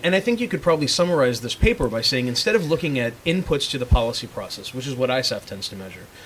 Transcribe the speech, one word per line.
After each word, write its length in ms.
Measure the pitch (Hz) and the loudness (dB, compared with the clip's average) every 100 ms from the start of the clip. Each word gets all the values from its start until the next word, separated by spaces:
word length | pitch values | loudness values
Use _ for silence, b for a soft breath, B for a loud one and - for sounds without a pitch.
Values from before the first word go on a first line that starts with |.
and 100 | 170 | 2
I 60 | 190 | 2
think 180 | 202 233 | 2 0
you 100 | 240 | 0
could 120 | 165 | 0
probably 260 | 170 160 143 | 2 2 2
summarize 540 | - 175 165 127 113 | 2 2 4 4 2
this 140 | 117 | -4
paper 340 | - 220 233 127 | 2 2 2 0
by 140 | 113 | 0
saying 240 | 117 131 123 | 0 0 0
instead 280 | 123 226 | 0 2
of 140 | 220 156 | 2 2
looking 300 | 160 165 131 | 0 2 0
at 160 | 117 - | -2 -2
inputs 460 | 170 185 180 147 - | -2 0 0 -2 -2
to 80 | 131 | -2
the 80 | 120 | 2
policy 400 | 127 117 113 113 | 4 4 -2 -8
process, 480 | - 95 - - | -10 -10 -12 -10
which 120 | 127 135 | -8 -6
is 80 | |
what 140 | 123 127 | -2 0
isaf 380 | 131 - 107 - | 2 0 -4 -8
tends 240 | 95 - | -10 -10
to 60 | 98 | -10
measure, 280 | 95 92 - B | -14 -14 -20 B